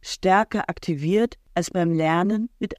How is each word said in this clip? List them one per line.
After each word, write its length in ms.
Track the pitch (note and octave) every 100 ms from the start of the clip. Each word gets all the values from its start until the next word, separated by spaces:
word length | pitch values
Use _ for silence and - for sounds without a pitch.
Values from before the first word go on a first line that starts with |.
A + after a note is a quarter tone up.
| -
stärker 640 | - F#3 F#3+ A3 G#3 -
aktiviert 680 | - - D#3 D3+ G3+ A#3 - _ -
als 160 | E3+
beim 200 | F#3 E3+
Lernen 580 | E3 D#3+ E3 F#3+ G#3+ A3+ _
mit 160 | -